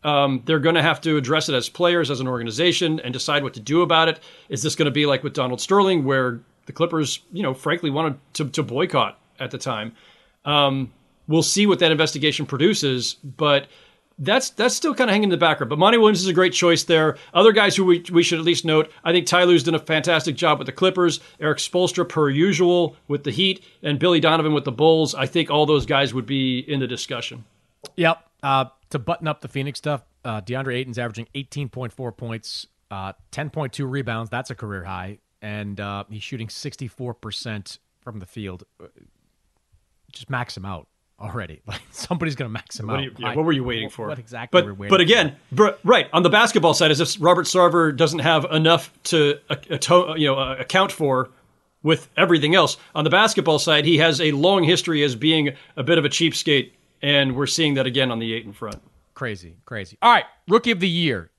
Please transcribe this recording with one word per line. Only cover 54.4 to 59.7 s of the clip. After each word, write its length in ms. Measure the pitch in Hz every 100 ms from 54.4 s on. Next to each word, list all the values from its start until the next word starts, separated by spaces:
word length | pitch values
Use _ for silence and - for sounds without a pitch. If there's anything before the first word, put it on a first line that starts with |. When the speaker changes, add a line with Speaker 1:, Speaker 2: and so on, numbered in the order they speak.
| 170 196
Speaker 1:
history 400 | 160 175 - 156
as 140 | 143 120
being 380 | 147 160 147 139 - -
a 60 |
bit 160 | 131 165
of 60 |
a 40 | 143
cheapskate, 640 | - 165 - - 143 - _ _ _
and 340 | 139 143 139 127
we're 100 | 143
seeing 280 | - 156
that 120 | 139 131
again 240 | 123 131
on 80 | 117
the 140 | 113
Ayton 220 | 113 104
front. 260 | 101 110 104 _ _ _
Speaker 2:
Crazy, 440 | - 123 101 87 85
crazy. 320 | -